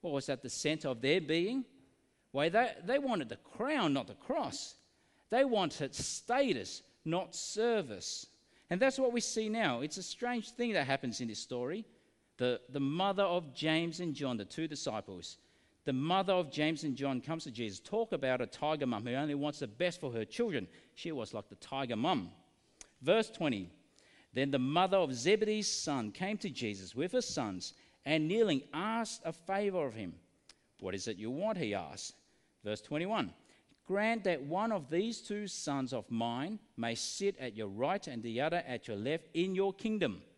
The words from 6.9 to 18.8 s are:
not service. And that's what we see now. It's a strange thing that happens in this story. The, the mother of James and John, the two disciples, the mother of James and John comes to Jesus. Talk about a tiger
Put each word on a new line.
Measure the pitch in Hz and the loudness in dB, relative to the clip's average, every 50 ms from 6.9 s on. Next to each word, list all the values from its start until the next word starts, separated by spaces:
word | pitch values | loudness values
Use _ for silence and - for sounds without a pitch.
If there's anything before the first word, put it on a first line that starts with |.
| _ _ _ | _ _ _
not | 160 160 175 190 170 - | 0 0 0 0 -2 -6
service. | - - - - 202 220 240 233 214 180 131 107 92 - - - - - - _ _ _ _ _ _ _ _ | -10 -8 -6 -2 0 2 2 2 2 0 -2 -6 -10 -8 -8 -8 -8 -10 -14 _ _ _ _ _ _ _ _
And | - 185 | 2 4
that's | 254 269 262 269 | 4 4 4 4
what | 262 247 233 | 2 4 4
we | 240 | 2
see | 226 - - 226 220 214 | 0 0 0 0 0 0
now. | 214 233 220 160 127 117 | 2 2 2 2 2 2
It's | 131 151 151 - | -2 -4 -4 -6
a | 180 | -8
strange | - - - 240 240 247 240 214 - | -8 -8 -4 -4 -2 -2 -2 -4 -6
thing | - - 240 240 214 | -6 -4 -2 2 2
that | 175 139 | 2 2
happens | 123 135 139 - 127 107 - | 2 0 0 0 -2 -4 -4
in | 123 117 | -4 -6
this | 107 - | -6 -8
story. | - - 131 123 123 127 165 214 220 - _ _ _ _ _ _ _ _ _ | -8 -6 -4 -4 -4 -4 -4 -6 -8 -12 _ _ _ _ _ _ _ _ _
The, | - 123 123 123 - - - | 0 2 2 2 0 -2 -6
the | 127 143 | -2 0
mother | 139 135 147 175 190 202 196 190 202 | 0 2 2 2 2 2 4 4 4
of | 190 175 175 175 143 123 | 4 4 0 -2 -4 -8
James | - 156 156 156 160 170 170 160 165 | -2 0 2 2 4 2 0 -2 -2
and | 180 170 147 | -2 -2 -2
John, | 131 143 135 123 110 | 0 0 -2 0 -2
the | 101 | -4
two | - - - 160 160 | -6 -6 -6 -4 -4
disciples, | 156 139 - 139 110 110 101 - 98 90 82 - - - _ _ _ _ _ _ _ _ _ | -4 -4 -4 -2 -2 -2 -6 -6 -12 -12 -12 -12 -14 -16 _ _ _ _ _ _ _ _ _
the | - 131 | 0 0
mother | 127 139 160 180 190 190 185 196 | 2 2 4 4 4 4 4 4
of | 180 180 147 | 4 4 0
James | 127 151 151 156 165 147 - | 0 0 2 2 2 0 -2
and | 156 131 | -4 -2
John | - 135 139 135 127 | 0 0 -2 -2 -2
comes | 127 - 165 160 - | -2 -4 -6 -6 -6
to | 156 | -8
Jesus. | 117 110 120 110 95 92 | -6 -4 -4 -4 -4 -8
Talk | - - - 220 226 214 | -8 -4 0 0 0 0
about | - 160 131 131 127 123 | -2 0 2 2 2 2
a | 123 | 0
tiger | - - - - 151 156 156 | -4 -4 -4 0 0 0 0